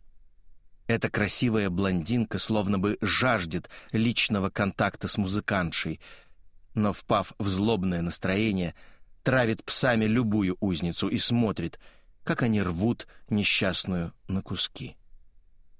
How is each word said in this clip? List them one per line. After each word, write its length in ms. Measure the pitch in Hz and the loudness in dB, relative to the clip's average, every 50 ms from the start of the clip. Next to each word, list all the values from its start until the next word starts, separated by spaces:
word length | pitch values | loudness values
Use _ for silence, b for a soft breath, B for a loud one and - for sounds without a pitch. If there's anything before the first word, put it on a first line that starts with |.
| - - - - - - - - - - - - - - - - - | -20 -20 -20 -20 -20 -20 -20 -20 -20 -20 -20 -20 -20 -20 -20 -10 -2
Эта 220 | - 113 110 - 110 | -2 0 0 0 0
красивая 600 | - - 107 95 - - 131 120 110 110 101 95 | 0 0 0 2 2 2 2 2 2 2 0 0
блондинка 720 | 87 90 98 95 92 87 78 - 120 123 110 - - 95 | 0 0 2 2 2 0 0 0 0 0 0 0 -2 -2
словно 400 | - - 110 107 101 101 101 95 | 0 0 2 2 2 2 2 2
бы 180 | 92 104 107 - | 2 0 0 0
жаждет 680 | 110 92 82 - 123 127 117 101 87 80 90 85 - - B B B B | 0 0 2 2 2 2 2 2 0 -2 -4 -6 -6 -8 B B B B
личного 580 | B 110 113 120 110 - - - 110 98 95 98 | B 0 2 2 2 0 0 2 2 2 0 0
контакта 580 | - - 104 98 - - 110 98 - - - | 0 0 0 0 2 0 0 0 0 -2 -4
с 100 | 95 - | -2 0
музыкантшей, 840 | - 98 92 98 104 - - 107 95 87 80 - - - 82 78 - B B B B B B B B B - - - - - - | 0 0 0 0 -2 -2 0 0 0 0 0 -2 -4 -4 -4 -6 -8 B B B B B B B B B -20 -20 -20 -16 -8 -2
но, 200 | 110 107 104 92 | 0 0 0 0
впав 400 | - - - 113 101 92 - - | -2 -2 0 0 0 0 -2 -6
в 100 | - 104 | -6 -2
злобное 540 | 101 92 92 104 113 113 98 92 95 90 85 | -2 0 0 2 2 2 0 0 0 -2 -2
настроение, 720 | 85 87 - - - 92 95 101 110 110 98 92 87 82 - b b b b b b b b - | -2 -2 -4 -2 -2 0 0 2 2 0 0 0 -2 -4 -6 b b b b b b b b -6
травит 420 | - 131 123 131 123 110 113 - - | -2 0 2 2 2 2 0 -2 -2
псами 420 | - - - - 131 117 110 110 | -2 0 2 2 2 2 2 2
любую 520 | 107 110 127 123 107 104 107 98 90 92 - | 2 2 2 2 2 2 2 2 0 0 0
узницу 480 | 107 98 90 76 87 85 80 - 95 | 0 0 0 0 -2 -2 -2 -2 -2
и 120 | 98 - 110 | 0 0 0
смотрит, 600 | - - 117 117 117 104 92 - 82 80 - - b b b b b b b - - | 0 2 2 2 2 2 0 -2 -4 -6 -8 -10 b b b b b b b -10 -4
как 180 | - 165 - | -4 -2 0
они 220 | 135 117 110 104 95 | 2 2 2 2 2
рвут 440 | 90 82 82 101 117 113 - - b b b b b | 0 0 0 2 0 0 -2 -4 b b b b b
несчастную 840 | 110 104 98 - - - 101 95 85 - - 98 92 87 85 82 - - - | 0 0 2 2 2 2 2 0 0 0 -2 -2 -2 -2 -4 -6 -8 -12 -8
на 140 | - 95 95 | -6 -4 -4
куски. 560 | - - 95 85 - - - - 131 - - - - - - - - - - - - - - - - - - | -4 -4 -4 -4 -4 -4 -6 -10 -12 -12 -14 -16 -20 -20 -20 -20 -20 -20 -20 -20 -20 -20 -20 -20 -20 -20 -20